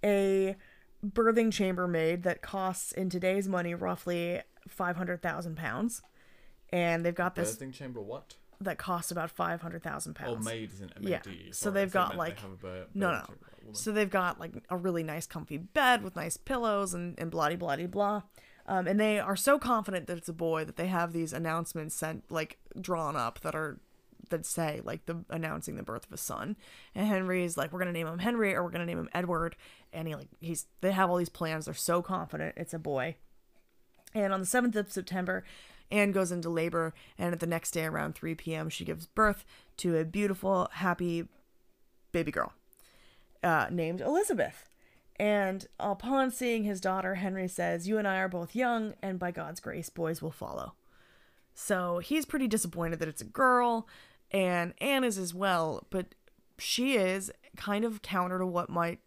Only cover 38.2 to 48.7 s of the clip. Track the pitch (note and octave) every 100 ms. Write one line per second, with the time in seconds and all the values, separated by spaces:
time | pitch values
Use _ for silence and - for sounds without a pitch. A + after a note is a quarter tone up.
38.2 | E3 E3 - D#3+ D#3+ - E3+ D#3+ E3 -
39.2 | G#3+ G3+ - - - - F3+ D#3+ D#3+ F3+
40.2 | G3+ F#3+ F#3+ F#3+ F3+ - F#3 F3 F3+ E3+
41.2 | - - _ _ _ _ - _ _ F3
42.2 | E3 - - - _ - - - - -
43.2 | - - F3 D#3+ A2 F3 D#3+ F3+ - D#4
44.2 | G#4 A#3+ C#3+ - - _ - _ _ -
45.2 | G#3 G#3 G3 F#3+ - - G#3 G3 A3+ C4+
46.2 | C4 B3 B3 A3+ G#3 F#3+ F#3+ F#3+ F#3 F#3+
47.2 | F#3+ F#3+ F#3 - F3 E3+ F3 G#3+ G3+ F#3+
48.2 | F#3+ F3+ E3+ A#3 B3+